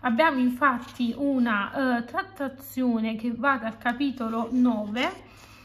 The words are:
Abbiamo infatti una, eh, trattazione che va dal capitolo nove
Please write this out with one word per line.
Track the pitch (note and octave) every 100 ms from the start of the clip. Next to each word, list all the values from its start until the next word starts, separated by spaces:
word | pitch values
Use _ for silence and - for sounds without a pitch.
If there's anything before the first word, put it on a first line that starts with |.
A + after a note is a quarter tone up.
Abbiamo | B3 A3+ D#4+ C4+
infatti | B3 B3 C#4+ A#3+ - - A#3+
una, | A3+ C#4+ C4+ A#3+ G#3 G3+ - C4 A#3+
eh, |
trattazione | A#3 E4+ F#4+ - C4+ - - - B3+ A3+ A3 A3
che | A#3
va | A3+ C#4 C4+
dal | A3+ A3
capitolo | B3+ A#3+ C#4+ B3 A3+ A3+ A3+
nove | B3+ B3 G#3+ G#3 A3 D4+ F#4+ - - - -